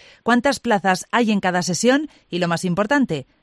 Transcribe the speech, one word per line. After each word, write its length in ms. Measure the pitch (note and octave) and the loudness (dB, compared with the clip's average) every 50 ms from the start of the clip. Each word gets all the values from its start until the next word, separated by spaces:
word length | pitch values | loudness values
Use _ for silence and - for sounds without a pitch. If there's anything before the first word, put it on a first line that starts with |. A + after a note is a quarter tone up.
| - - - _ - | -20 -20 -18 _ 0
¿Cuántas 360 | A3+ A#3+ A#3+ - C#4+ C4 - | 0 2 2 2 0 -2 -2
plazas 480 | - A#3 G#3+ G3 - F#3+ F#3 - - - | 0 0 0 2 2 0 0 0 -2 -2
hay 200 | - A#3 A#3+ G#3+ | 0 0 2 2
en 80 | G#3+ G3 | 0 0
cada 220 | - F#3 F3 F3+ | 0 -2 -2 -2
sesión? 460 | E3+ F3+ E3+ - A3+ B3 C4 D4 D#4 - _ _ _ - | -2 -2 -2 0 2 2 2 2 0 -4 _ _ _ -8
Y 80 | F3 F3 | -4 -2
lo 80 | F3 | -2
más 180 | E3+ E3+ D#3 - | -2 -2 -2 -2
importante, 640 | F3+ E3+ G3 G#3 G#3+ C#4+ C#4+ B3 - E3 C#3 - _ _ _ | -2 -2 -2 0 0 0 0 0 0 -4 -6 -8 _ _ _